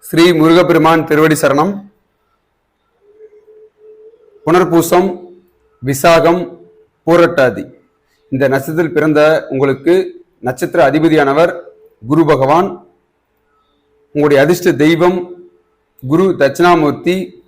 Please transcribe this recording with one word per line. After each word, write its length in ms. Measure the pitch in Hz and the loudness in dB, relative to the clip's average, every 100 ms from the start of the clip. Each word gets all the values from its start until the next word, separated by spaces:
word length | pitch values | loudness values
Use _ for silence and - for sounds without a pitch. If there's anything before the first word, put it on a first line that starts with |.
ஸ்ரீ 200 | - - 170 165 | -6 0 2 2
முருகப்பெருமான் 640 | 160 165 175 165 156 165 156 | 2 2 2 2 2 0 0
திருவடி 280 | 151 156 151 | 0 2 0
சரணம். 300 | 147 135 170 202 - _ _ _ _ _ _ _ _ _ _ _ 415 415 440 427 427 427 427 _ - - - _ _ _ 151 | 0 0 -2 -4 -14 _ _ _ _ _ _ _ _ _ _ _ _ _ -20 -20 _ -20 -20 _ -20 -20 -20 _ _ _ -2
புனர்பூசம், 640 | 175 170 165 156 180 185 - - - _ _ _ _ | 0 2 0 0 0 0 -6 -18 -20 _ _ _ _
விசாகம், 600 | 123 135 170 165 165 175 175 - - _ _ _ - | -8 -2 2 2 2 -2 -4 -14 -20 _ _ _ 0
பூரட்டாதி 580 | 170 170 - 131 98 - - _ _ _ _ _ | 2 2 2 -2 -2 -14 -18 _ _ _ _ _
இந்த 120 | 135 135 | -4 -2
நட்சத்திரத்தில் 420 | 135 135 156 165 151 | -2 -4 -4 -2 -2
பிறந்த 240 | 151 147 151 156 - | 0 2 2 0 -4
உங்களுக்கு 420 | 135 139 135 139 185 185 - _ _ 120 | -4 -2 -2 0 0 -2 -10 _ _ -10
நட்சத்திர 340 | 127 175 170 143 | -8 -6 0 0
அதிபதியானவர் 600 | 147 160 156 139 139 175 - - _ _ _ | 2 0 0 0 0 0 -2 -16 _ _ _
குரு 200 | 110 151 156 | -4 0 2
பகவான். 380 | 143 135 156 190 - - _ _ _ _ _ _ _ _ _ _ _ _ | 2 2 0 -2 -8 -20 _ _ _ _ _ _ _ _ _ _ _ _
உங்களுடைய 260 | 147 147 143 | -2 0 2
அதிர்ஷ்ட 280 | 147 180 175 147 | 2 0 0 0
தெய்வம் 340 | 151 165 180 185 - - - _ _ _ _ _ | 0 2 0 -2 -8 -16 -20 _ _ _ _ _
குரு 240 | 127 156 190 - | -4 0 0 0
தட்சிணாமூர்த்தி. 760 | 139 135 175 170 151 131 - 185 180 - | -2 2 2 2 0 -4 -4 -4 -6 -14